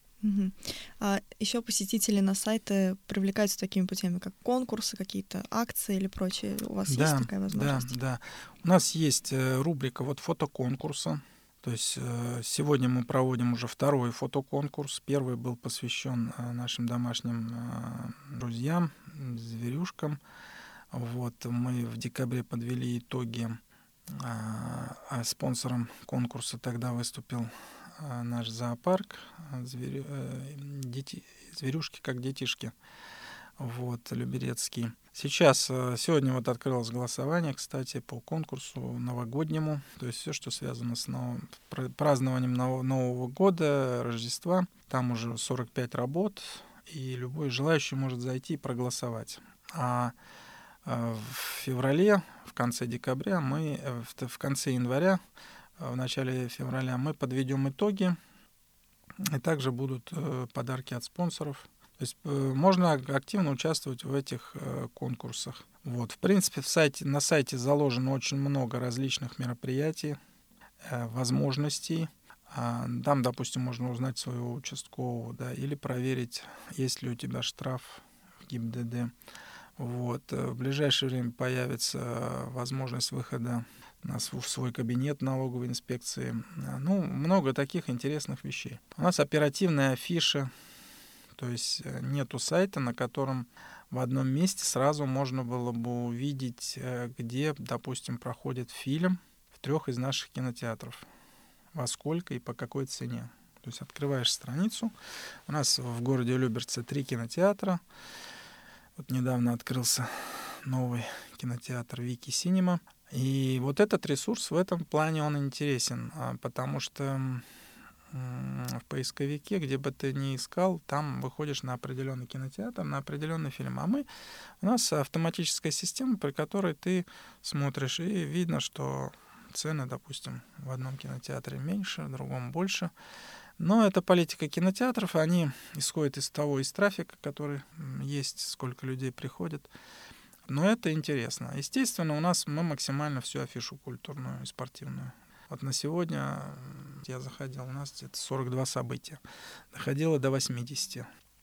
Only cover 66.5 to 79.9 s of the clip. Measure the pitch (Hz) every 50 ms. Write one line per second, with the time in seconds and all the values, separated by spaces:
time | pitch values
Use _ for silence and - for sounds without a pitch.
66.5 | - 147 135 - - 170 156 147 - - - 139 139 143 - - 170 151 127 -
67.5 | 135 127 120 135 147 147 147 139 120 123 131 131 135 131 - - 139 139 139 139
68.5 | 139 135 127 117 117 120 123 123 117 127 135 131 - - 135 120 - - 127 123
69.5 | 120 - - 131 127 135 147 160 156 - - 151 143 - - - - _ _ _
70.5 | _ - - - _ - - - 131 123 120 113 113 127 127 120 131 135 143 139
71.5 | 131 143 147 151 - - - - 160 165 165 156 - _ _ - - - _ -
72.5 | - 127 120 120 120 117 123 123 123 120 123 147 143 135 123 127 123 - 127 -
73.5 | - 135 127 123 123 117 123 123 120 117 131 131 123 - - 127 123 120 120 120
74.5 | 120 143 135 - 139 139 - - - - 127 123 120 117 113 117 117 - 127 123
75.5 | 127 131 131 139 147 - - - 127 123 127 131 131 123 123 123 - - - -
76.5 | - - - - - - 131 127 - - 135 127 120 123 131 127 127 127 117 -
77.5 | - - - 131 131 - - - - - - - - - - - - - - -
78.5 | 131 120 113 113 113 123 120 117 120 120 120 117 - - - - - - - -
79.5 | - - - - - - - 117